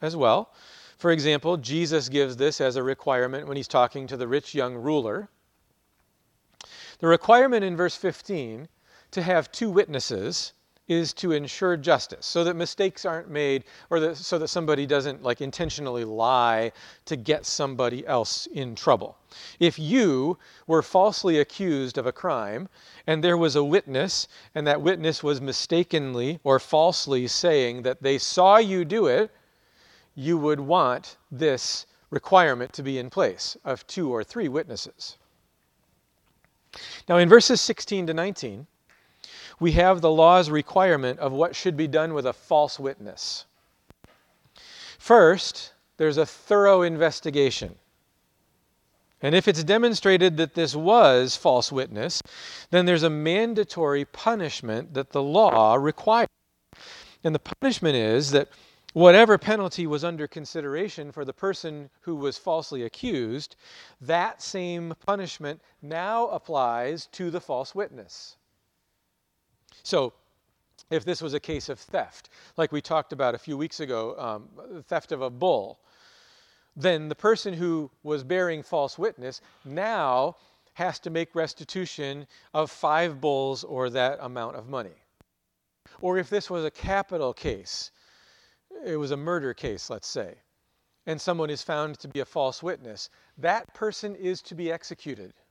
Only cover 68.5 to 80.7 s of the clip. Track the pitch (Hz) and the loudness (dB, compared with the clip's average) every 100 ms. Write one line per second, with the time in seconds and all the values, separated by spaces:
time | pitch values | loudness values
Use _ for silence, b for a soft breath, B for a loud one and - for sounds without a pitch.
68.5 | _ _ _ _ _ _ _ _ _ _ | _ _ _ _ _ _ _ _ _ _
69.5 | _ _ b - 170 127 _ _ _ _ | _ _ b -2 -2 -2 _ _ _ _
70.5 | _ _ _ _ 160 117 170 160 143 - | _ _ _ _ -4 -4 -6 -6 -8 -8
71.5 | 151 - 127 - 185 110 - _ b b | -10 -10 -14 -8 -6 -6 -14 _ b b
72.5 | - 156 147 - 160 139 135 127 117 - | -6 -4 -4 -4 -4 -4 -4 -4 -4 -10
73.5 | 139 156 - 143 117 113 147 123 107 110 | -8 -8 -10 -8 -6 -6 -8 -10 -10 -14
74.5 | - 240 180 - 165 - 147 131 123 180 | -20 -20 -20 -8 -8 -6 -8 -8 -2 0
75.5 | 131 98 - b b b b b b b | 0 -2 -16 b b b b b b b
76.5 | b b - 185 160 151 151 214 220 202 | b b -4 -2 -2 -4 -2 0 0 -4
77.5 | 170 175 165 147 _ 151 151 131 185 180 | -6 -4 -4 -6 _ -8 -8 -4 -2 -2
78.5 | 156 - 165 139 - 214 147 127 - b | -6 -6 -4 -4 -4 -6 -6 -14 -14 b
79.5 | b 135 147 214 214 143 127 147 170 b | b -12 -8 -4 -2 0 0 0 -6 b
80.5 | b b | b b